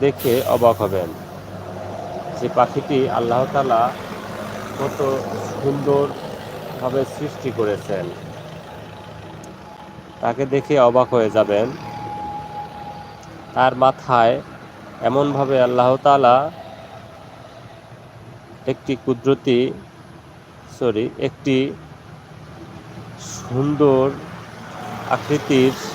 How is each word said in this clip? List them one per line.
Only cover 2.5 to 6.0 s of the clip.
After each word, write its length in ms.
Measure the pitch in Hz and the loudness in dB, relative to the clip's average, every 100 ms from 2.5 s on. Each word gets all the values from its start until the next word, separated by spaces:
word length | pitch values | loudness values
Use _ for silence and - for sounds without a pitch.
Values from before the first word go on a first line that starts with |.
| - | 2
পাখিটি 400 | 120 143 139 139 131 117 | 2 2 0 2 2 2
আল্লাহ 240 | 117 120 131 | 2 2 2
তাআলা 280 | 143 135 113 120 - - - - - - - - - | 0 2 4 2 0 -10 -10 -10 -10 -10 -10 -10 -4
কত 200 | 135 - 135 135 - 110 - - | -4 -2 -2 -2 -4 -6 -6 -4
সুন্দরভাবে 1400 | 139 143 143 143 | -2 -2 2 2